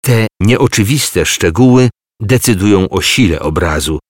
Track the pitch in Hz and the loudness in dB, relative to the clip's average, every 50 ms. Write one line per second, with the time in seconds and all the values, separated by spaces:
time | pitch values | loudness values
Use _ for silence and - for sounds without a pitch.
0 | - - 123 113 110 110 _ _ - 104 120 - 135 - - - 107 98 143 147 | 0 0 0 0 0 -2 _ _ 0 0 2 2 0 0 0 -2 -2 0 -2 -4
1 | - - - 90 78 - - - - 90 80 98 123 127 123 127 127 120 - _ | -4 -4 -2 -2 -2 -2 -4 -2 -2 -2 2 2 4 4 4 4 2 2 -2 _
2 | _ _ _ _ 113 98 131 123 - - 113 90 95 104 101 95 92 - - 92 | _ _ _ _ -4 -2 -2 0 2 0 0 0 2 2 2 2 2 0 -2 -4
3 | 85 - - - 123 90 80 - - 78 78 82 85 82 78 76 69 78 80 76 | -4 -2 0 0 0 0 0 -2 -4 -4 -4 -2 -4 -2 -4 -4 -4 -6 -6 -8
4 | _ _ | _ _